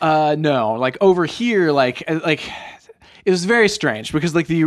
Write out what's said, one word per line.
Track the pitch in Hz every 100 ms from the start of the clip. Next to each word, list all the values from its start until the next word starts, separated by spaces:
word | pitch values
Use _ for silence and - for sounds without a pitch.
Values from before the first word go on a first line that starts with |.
Uh, | 160 156 151 151
no, | 156 135 110
like, | 113 127 127
over | 196 180 160
here, | - 240 214 165
like, | 143 127 123 -
uh, | 160 165
like, | 151 - - - - - - - - -
it |
was | 185 180
very | 233 208
strange | - 151 107 113
because, | 151 165 156
like, | 160
the, | 165